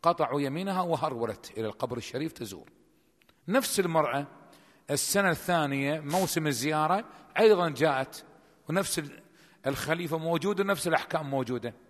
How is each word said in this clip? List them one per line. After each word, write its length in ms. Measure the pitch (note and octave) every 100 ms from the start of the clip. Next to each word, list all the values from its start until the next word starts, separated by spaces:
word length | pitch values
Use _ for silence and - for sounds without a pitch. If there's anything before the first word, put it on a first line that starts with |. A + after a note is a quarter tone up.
قطعوا 380 | E3+ F3 C#3+ C3
يمينها 420 | C#3+ D3 G3 F#3
وهرولت 680 | F3+ D#3 D3+ B2 A2+ G2+ - A2
إلى 80 | A2
القبر 300 | - B2 A#2+
الشريف 360 | - C3 D#3
تزور. 360 | - A2 F2+ - _ _ _ _ _ _ _ -
نفس 320 | A#3 - -
المرأة 460 | F3+ D#3+ C#3+ C3+ C#3+ - - - - _ -
السنة 400 | D3 - G3+ G3
الثانية 680 | D#3+ - F3 D3 C#3 C#3 D#3
موسم 460 | D3 F3 F#3 E3+ D3+
الزيارة 580 | B2 C#3 D3+ D#3 F#3+ A#3 - - -
أيضًا 300 | A3 G3 E3+
جاءت، 560 | B2+ D3+ C3+ C3+ - - - _ _ -
ونفس 300 | E3+ G3 -
ال-، 240 | C#3+ - - _ - _ C3+
الخليفة 520 | C3+ C#3 E3 E3+ D#3+
موجود 420 | D#3+ E3+ G3 G3
ونفس 280 | G3 G3 F3
الأحكام 420 | D#3+ - D#3+ D3
موجودة. 440 | C3+ B2 B2 A#2+ - -